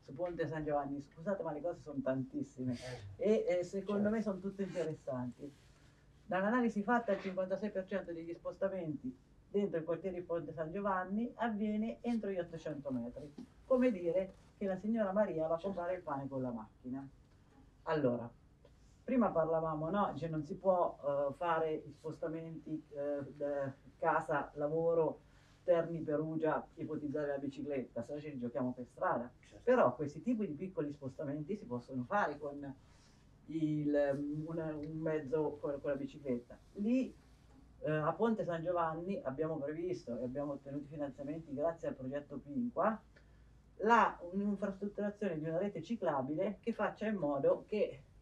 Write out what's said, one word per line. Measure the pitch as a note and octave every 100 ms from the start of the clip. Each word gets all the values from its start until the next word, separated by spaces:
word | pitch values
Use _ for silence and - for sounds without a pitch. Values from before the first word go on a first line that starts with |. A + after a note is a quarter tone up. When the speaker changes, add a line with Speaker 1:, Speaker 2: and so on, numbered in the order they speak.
Speaker 1:
su | -
Ponte | C#3 F3 E3+ D#3
San | D#3
Giovanni, | D3+ C#3+ C#3 C#3+
scusate | - - E3 G3
ma | E3
le | D3+
cose | F3 D#3+
sono | D3+ C#3
tantissime | C3 C3 B2+ D3 C3+ - B2+ B2 B2 B2 - -
Speaker 2:
Eh, | G3 A3 A3
Speaker 1:
e, | F3+
eh, |
secondo | F3+ G3 F#3+ G3+
Speaker 2:
certo. | G#3 A3
Speaker 1:
me |
sono | G#3 F#3
tutte | G3 F#3+
interessanti. | F#3 E3 D#3+ D#3 - B2+ B2 - C#3+ - - - - - - -
Dall'analisi | - F3+ G3 B3 A#3 G#3
fatta | G3+ A#3+ A#3
il | G3
cinquantasei | G3 F#3 F#3 F#3+ G#3
per | G3 F#3
cento | G3 F3+
degli | E3 E3
spostamenti | F3 F3+ - - F#3 E3 C#3+ B2+ - - - -
dentro | G3+ G3 D#3+
il |
quartiere | D#3 E3 F#3+ F3
di |
Ponte | F3+ E3+ D3
San | - D#3+
Giovanni | F#3+ G3+ F#3 F#3 G#3 A#3+ -
avviene | A#3 G#3 G#3+ G#3+ A3 A#3
entro | A#3+ A#3 G3+
gli | F#3+
ottocento | E3+ E3 D#3+ D3 C#3
metri, | B2+ A#2 - D3 - - -
come | - B3+ B3+
dire | G3 F3 F3 F#3+ - - -
che | G3+
la | F#3
signora | G#3 A3+ G3+
Maria | G3 G3+ D#3+ D#3+
va | E3
a |
comprare | G3 F#3 F3 F3+
il |
pane | D#3 C#3 C#3
con | C3+
la | B2+
macchina. | A#2 A2 - B2+ C3 C#3 - - - - - - -
Allora, | - D#3 C3+ A#2+ A#2 - - - - - - -
prima | - C4 G3+
parlavamo, | D#3+ D#3+ D#3+ D#3+ D#3 D#3
no? | G3+ G3 C#3
Cioè | D#3+
non | D#3
si | D3
può, | G3 F#3 F3+ E3+ - C#3+ C#3+ C#3+
eh, |
fare | C3+ F3 D#3+ D#3+ D#3
gli | -
spostamenti, | - D#3+ D#3+ E3 D#3+ E3 D#3+ - D#3 -
eh, | C#3+ C#3+ C#3+ C#3 D3
da | C#3+ C#3+ C#3 - - -
casa, | E3 D#3 D#3 D3 -
lavoro, | D3 D3 D#3+ E3 E3 D#3 - - - - - -
Terni | E3+ D#3+ E3
Perugia, | D3+ D3 D#3 D#3 D#3 C#3 -
ipotizzare | - - D#3 D3 D3 C#3+
la | C#3
bicicletta, | C#3 C#3+ C#3+ C#3 A#2+ -
se | A2+
no | D3
ci | D3+
rigiochiamo | C#3 A#2+ C3+ B2+
per | B2 B2
strada. | - - B2+ A#3+ -
Speaker 3:
Certo. | - -
Speaker 1:
Però | - B3 D3 -
questi | C#3+ D#3+
tipi | F#3 A#3+ G3
di |
piccoli | C#3+ F#3 E3 D3
spostamenti | C#3+ C3+ - D3 C#3+ D3 G#3
si |
possono | - B2 - C3+
fare | B2 G3+ - -
con | D3 C#3+ C#3+ - - - - - - - -
il, | D#3 D#3 D3+ D3 C#3+ C#3+ C#3 C#3+ D3+ D#3+
un, | E3
un | D#3 D3+ D3+ D#3+
mezzo | D#3+ D#3 C3+ D#3 D3 -
con, | D#3 C#3
con | D3
la | C3+
bicicletta. | - - C#3 A#2+ - - -
Lì, | - G#3 B3+ G#3+ - - - - - - -
eh, | D3
a | D#3 D#3
Ponte | D#3+ A3+ G#3+
San | E3+ E3+
Giovanni | E3 F3 E3 D#3 F3 G3
abbiamo | - C3+ D#3 D#3
previsto | C#3+ D#3 F3 - - A#2+
e |
abbiamo | B2 C3+ C#3+
ottenuto | C#3+ C#3+ C#3+ C#3+
finanziamenti | D#3+ C#3+ - C#3 D#3+ D#3+
grazie | C3 D#3 E3 D3+
al | B2+
progetto | C3 C#3+ D3 C#3
Pinqua, | C#3+ C#3+ A#2+ D3 F#3+ A3 - - - - - - - -
la, | G#3 A#3 G3 - F3
un'infrastrutturazione | F#3+ G3+ G3 G3 F#3+ G#3 - G#3 G3+ G3+ D#3
di | D#3
una | E3
rete | G3+ F3+
ciclabile | D#3+ A#3 F3 D3 C3+ D#3 G3+ G3
che | -
faccia | A3 G3+ - G#3+
in | G#3
modo | D3 C#3 D#3 - -
che | G#3+ F3+ - - -